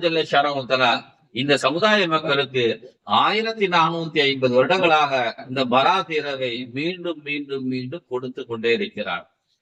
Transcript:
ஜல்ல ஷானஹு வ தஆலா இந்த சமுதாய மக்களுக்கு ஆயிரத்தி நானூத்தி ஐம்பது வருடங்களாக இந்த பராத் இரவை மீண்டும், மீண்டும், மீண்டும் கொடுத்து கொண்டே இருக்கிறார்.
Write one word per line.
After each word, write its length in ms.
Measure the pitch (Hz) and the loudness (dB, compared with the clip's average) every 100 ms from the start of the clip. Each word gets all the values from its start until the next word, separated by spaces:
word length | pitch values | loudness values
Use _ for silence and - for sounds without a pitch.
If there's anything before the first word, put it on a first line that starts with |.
ஜல்ல 200 | 170 165 147 | 0 0 2
ஷானஹு 260 | 143 143 139 | 2 2 -2
வ 60 | 123 | -2
தஆலா 400 | 131 123 - - _ _ | 2 2 0 -4 _ _
இந்த 260 | 120 143 131 | -6 0 2
சமுதாய 500 | 135 160 214 208 170 | 2 2 2 2 2
மக்களுக்கு 560 | 156 139 143 127 127 117 110 - _ | 0 0 0 0 0 0 -2 -10 _
ஆயிரத்தி 640 | - 110 151 214 226 220 190 | 0 2 2 0 -2 -2 2
நானூத்தி 520 | 170 165 165 160 156 | 4 2 0 -4 0
ஐம்பது 320 | 139 135 127 123 | 0 2 2 4
வருடங்களாக 580 | 139 185 175 156 147 131 113 - 131 | 4 4 4 4 4 0 -2 -6 -8
இந்த 160 | 135 123 | -4 2
பராத் 460 | 127 156 190 165 | 2 4 2 0
இரவை 580 | 151 143 135 127 120 123 | -4 -4 -4 -4 -6 -8
மீண்டும், 480 | 127 165 180 175 151 | -6 -6 -6 -8 -8
மீண்டும், 420 | 143 147 139 135 131 | -6 -8 -6 -6 -4
மீண்டும் 380 | 127 127 170 - | -6 -6 -12 -8
கொடுத்து 380 | 127 127 135 120 | -8 -8 -10 -10
கொண்டே 280 | 117 117 | -4 0
இருக்கிறார். 520 | 113 101 104 95 87 - _ _ _ | 0 -2 -6 -6 -8 -10 _ _ _